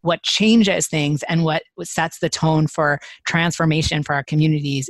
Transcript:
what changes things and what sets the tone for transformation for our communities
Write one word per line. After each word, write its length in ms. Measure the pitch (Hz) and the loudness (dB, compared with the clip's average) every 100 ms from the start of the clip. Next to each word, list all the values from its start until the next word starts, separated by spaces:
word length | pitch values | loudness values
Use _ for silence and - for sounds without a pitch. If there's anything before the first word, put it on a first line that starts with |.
what 220 | 170 170 | -4 -2
changes 640 | - - 214 233 196 175 - | -2 0 4 4 4 0 -2
things 340 | 156 147 147 | -2 -2 -2
and 200 | - 165 | -2 0
what 200 | 160 156 - - | 0 -2 -6 -12
sets 360 | 175 - 165 - | -6 -4 -4 -2
the 100 | 165 | -4
tone 380 | - 160 156 156 | 0 2 2 0
for 320 | - 151 143 - - - | 0 0 -2 -6 -10 -2
transformation 800 | 170 170 - 165 156 151 156 | 2 2 2 2 2 0 -2
for 120 | 143 143 | -2 -4
our 80 | |
communities 640 | 139 151 156 151 143 139 | -2 2 2 2 -2 -4